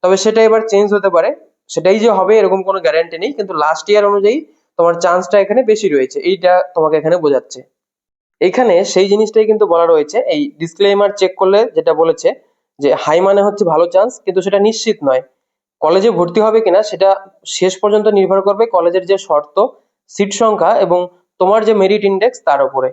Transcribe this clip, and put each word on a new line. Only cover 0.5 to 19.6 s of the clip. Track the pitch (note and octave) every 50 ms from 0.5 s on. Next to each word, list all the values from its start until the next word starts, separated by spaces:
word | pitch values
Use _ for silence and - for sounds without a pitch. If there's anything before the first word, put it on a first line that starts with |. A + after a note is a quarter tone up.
| A3 A3+ A3 A3 G3+
চেঞ্জ | G3 G#3 G#3 G3+
হতে | G3+ G3 G3 F#3+
পারে, | G#3+ E3+ A3 D4 - - _ _ _ _ _
সেটাই | - E3+ D#3+ F3+ G3 A3 G#3+
যে | A#3 G#3+ F#3+
হবে | F#3 F#3 G#3+ A3
এরকম | G#3 F#3 F#3 F#3+ F#3 F#3
কোনো | G3 G3 E3
গ্যারান্টি | E3 D3+ D#3+ E3 E3+ E3 D#3+ F3+
নেই, | B3 C#4+ C#4
কিন্তু | G#3 F#3+ F3+ D#3 D3+
লাস্ট | D3+ D#3+ - - - G#3
ইয়ার | G#3 G3+ G3+
অনুযায়ী | G3+ G3+ G3 G#3 A#3+ D4+ D#4 _ _ _ _ _ _ -
তোমার | E3+ E3+ E3+ E3 F3
চান্সটা | F3+ E3+ F3+ F3+ - G#3+ G#3 G3
এখানে | F#3 G#3 B3 C4 G#3+
বেশি | A3 G#3+ G#3 F#3+
রয়েছে, | D3 C#3 C3 C3 - C#3+ - E3+
এইটা | F#3+ F#3 F3+ F3+ F3+ F3+ F#3 - -
তোমাকে | E3+ D#3+ D#3 D3+ D#3
এখানে | D3 D#3+ E3+ F3+ D#3+
বোঝাচ্ছে। | D3 C#3 B2+ - - - B2+ C3 _ _ _ _ _ _ _ _ _ _ _ _ _ _ _
এখানে | - F3+ - - B3+ A#3 F#3 E3+ F#3+ F#3 -
সেই | F#3 F#3+ G3 G3+
জিনিসটাই | G#3 A3 G#3 G#3+ A3 A3 G#3+
কিন্তু | G#3+ G#3+ G#3+ F#3+ E3+
বলা | E3 E3+ E3
রয়েছে, | E3+ D#3 D3 D3+ - A3+ C4 - F3
এই | D3+ D3 C#3+ - _
ডিসক্লেইমার | D#3+ E3 - _ G3+ G3+ G3+ G3+ G3+ G3+ G3 G3+
চেক | F#3+ F#3 F#3 -
করলে | F#3+ F#3+ G3 G#3 A3+ - -
যেটা | D#3+ D#3+ E3+ D#3+
বলেছে | D3+ E3 E3 D#3+ D#3+ - E3+ B3+ - _ _ _ _ _ _ _ _
যে | C#3 C#3+ B2+ - -
হাই | - D3+ E3+ F#3
মানে | G3 G3+ G3+ G3
হচ্ছে | G#3 G3+ G3+ G#3 F3 D#3+
ভালো | D3+ E3+ E3+ -
চান্স, | - G3+ B3 B3+ - _
কিন্তু | - F#3 F#3+ F3
সেটা | G3 F#3+ G3+ G3+
নিশ্চিত | G#3+ A3+ A3 - A3+ G#3 - D3 C#3
নয়। | C3 B2+ B2+ _ _ _ _ _ _ _ _ _ _ _ -
কলেজে | D#3 E3 F#3+ F#3+ A#3+ G#3 E3+
ভর্তি | F3 F3 F3 A3 G#3+
হবে | A3 A3 A3+
কিনা | A3 G3 F3 F#3+ G#3+ G#3
সেটা | G3 E3 F#3+ G3 G3 G3 - - _ _ _ - -
শেষ | - F3+ F#3 F#3 - -
পর্যন্ত | G#3 G#3 G#3+ G#3 A3 G#3 G3+
নির্ভর | F#3+ F3 F#3+ G3 F#3+
করবে | G3+ G3+ G3+ A3+ A#3 -
কলেজের | F#3 E3 F3 E3+ F#3 F3+ E3+
যে | G3 F#3+ -
শর্ত, | - D#3+ D3 D3 - _ -